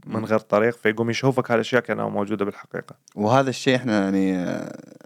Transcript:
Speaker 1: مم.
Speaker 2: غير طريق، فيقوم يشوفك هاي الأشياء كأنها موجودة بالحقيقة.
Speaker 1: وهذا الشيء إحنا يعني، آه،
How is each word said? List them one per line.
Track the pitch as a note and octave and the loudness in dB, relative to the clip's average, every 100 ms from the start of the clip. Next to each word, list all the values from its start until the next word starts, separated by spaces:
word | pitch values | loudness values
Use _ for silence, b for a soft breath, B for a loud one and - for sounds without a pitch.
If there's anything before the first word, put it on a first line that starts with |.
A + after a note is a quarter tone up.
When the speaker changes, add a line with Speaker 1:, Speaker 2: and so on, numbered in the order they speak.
| - | -10
Speaker 1:
مم. | A2 G#2+ | -6 0
Speaker 2:
غير | G#2+ | 0
طريق، | - G#2 A#2 A#2 | 2 2 2 2
فيقوم | A2 A2+ A#2 | 0 0 -2
يشوفك | A2+ C3+ B2+ A#2+ | 0 0 0 0
هاي | A#2 | 0
الأشياء | A2+ A#2+ | 2 0
كأنها | A2+ G#2+ G#2+ | 0 -2 -2
موجودة | G#2 G2+ G#2 G2+ | -2 -2 -2 -4
بالحقيقة. | - - F2 - - _ - | -6 -12 -12 -12 -18 _ -2
Speaker 1:
وهذا | G#2+ C3+ C3+ | 2 4 2
الشيء | A#2 C3+ B2+ | 0 0 0
إحنا | B2 G#2 | 2 0
يعني، | G2 G2 F#2+ F2+ | 2 2 0 0
آه، | F2+ E2+ - - - - | -4 -6 -8 -14 -18 -20